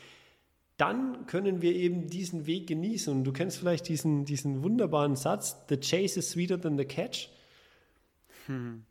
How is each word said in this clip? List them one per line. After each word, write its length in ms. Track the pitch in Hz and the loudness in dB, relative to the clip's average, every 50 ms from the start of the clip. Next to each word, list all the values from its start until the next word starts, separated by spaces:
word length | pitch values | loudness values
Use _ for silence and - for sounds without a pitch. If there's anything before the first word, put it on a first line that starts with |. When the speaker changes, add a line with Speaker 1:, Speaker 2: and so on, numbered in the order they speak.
| - - - - - - _ _ _ _ _ _ _ _ _ - | -20 -20 -20 -20 -20 -20 _ _ _ _ _ _ _ _ _ 2
Speaker 1:
dann 480 | 147 160 202 254 269 262 247 - - | 2 2 2 0 -2 -2 -4 -6 -6
können 360 | - - 180 202 196 185 180 170 | -4 -2 0 2 2 2 4 4
wir 120 | 170 180 | 4 4
eben 340 | 180 180 175 175 175 170 151 | 4 2 2 2 0 -2 -4
diesen 360 | 165 180 190 175 175 165 147 | -4 -6 -6 -4 -4 -4 -2
Weg 200 | 151 165 185 175 | -2 -2 -2 -2
genießen. 480 | - 160 156 170 214 226 185 - 151 139 | -2 -2 -2 -2 -2 -2 -2 -2 0 0
Und 100 | 135 131 | 2 2
du 80 | 139 131 | 0 0
kennst 260 | - 175 190 - - | 0 -2 -2 -2 -2
vielleicht 300 | 180 175 175 160 175 - | 0 0 0 0 0 -2
diesen, 360 | 160 143 - 160 151 143 143 | -2 0 2 2 2 2 2
diesen 400 | 143 147 135 - 143 139 131 139 | 0 -2 -2 -2 -2 -2 0 0
wunderbaren 500 | 190 220 247 214 160 156 147 147 147 139 | 2 2 2 2 2 4 4 4 4 2
Satz, 420 | 131 - 160 190 208 - - - - - - | 2 2 0 0 0 -2 -6 -8 -8 -4 -2
„The 80 | 147 | -2
chase 420 | 139 139 - - 180 196 196 - 190 | 0 0 2 2 2 2 2 0 -2
is 120 | - - | -2 -2
sweeter 300 | - 170 175 175 185 175 | -2 0 0 0 0 0
than 160 | 175 160 147 | 0 0 0
the 80 | 139 139 | 0 -2
catch.“ 440 | 135 - - 185 247 - - - - - - - _ - - - - _ _ _ _ _ _ _ _ _ _ _ _ - - - | -2 -2 -4 -4 -4 -4 -8 -10 -12 -16 -20 -20 _ -20 -20 -20 -20 _ _ _ _ _ _ _ _ _ _ _ _ -20 -16 -10
Speaker 2:
Hm. 380 | - 135 127 120 120 117 113 110 _ | -8 -6 -6 -6 -8 -10 -12 -16 _